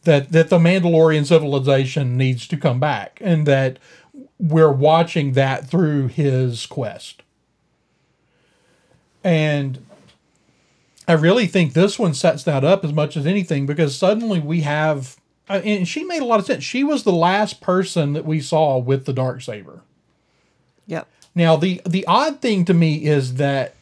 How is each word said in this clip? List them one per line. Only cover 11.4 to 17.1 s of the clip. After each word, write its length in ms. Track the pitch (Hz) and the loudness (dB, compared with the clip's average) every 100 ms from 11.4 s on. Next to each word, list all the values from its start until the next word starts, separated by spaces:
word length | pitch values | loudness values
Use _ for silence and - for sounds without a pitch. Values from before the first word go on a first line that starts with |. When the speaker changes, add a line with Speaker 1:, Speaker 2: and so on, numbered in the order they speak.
| 202 | 2
Speaker 1:
think 260 | 196 160 | 0 0
this 260 | 156 196 202 | 2 0 0
one 140 | 202 | -2
sets 300 | 139 175 156 | 0 0 0
that 200 | - 143 | -2 0
up 220 | 139 190 165 | 2 0 0
as 80 | |
much 240 | 151 151 - | -4 -4 -4
as 80 | 143 | -2
anything, 380 | 202 180 147 139 | -2 -2 -4 -4
because 300 | 147 156 135 | -2 -2 0
suddenly 420 | 185 214 233 185 | 0 0 -2 -4
we 220 | 147 170 | -2 -2
have, 560 | 147 147 156 147 127 - _ _ _ | -2 0 0 -2 -6 -16 _ _ _
uh, 120 | 196 | -4
and 240 | 208 208 175 | -2 -2 -2
she 160 | - | -6
made 180 | 359 339 | -6 -6
a 40 | 254 | -2
lot 140 | 226 | -2
of 60 | 196 | -2
sense. 180 | 208 | -6
She 200 | - 247 | -4 -4
was 200 | 285 294 | -2 -2
the 80 | - | 0